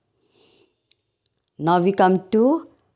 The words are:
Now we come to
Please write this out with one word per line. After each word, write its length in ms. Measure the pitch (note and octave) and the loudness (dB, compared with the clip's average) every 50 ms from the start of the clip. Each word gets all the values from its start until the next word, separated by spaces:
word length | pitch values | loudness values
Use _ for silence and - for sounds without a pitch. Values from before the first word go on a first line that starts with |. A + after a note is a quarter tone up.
| _ _ _ _ _ _ _ _ _ _ _ _ _ _ _ _ _ _ _ _ _ _ _ _ _ _ _ _ _ _ _ | _ _ _ _ _ _ _ _ _ _ _ _ _ _ _ _ _ _ _ _ _ _ _ _ _ _ _ _ _ _ _
Now 240 | - D3+ D#3+ F3 F3+ | -8 -4 -2 -2 0
we 120 | F3 F#3+ | 0 0
come 360 | G3 G3 G3 F#3 F#3+ F#3 - - | 0 2 2 2 0 -2 -2 -2
to 380 | - A3 A#3 C4 D#4 E4 - - _ _ _ _ _ | 0 0 2 0 0 -2 -6 -12 _ _ _ _ _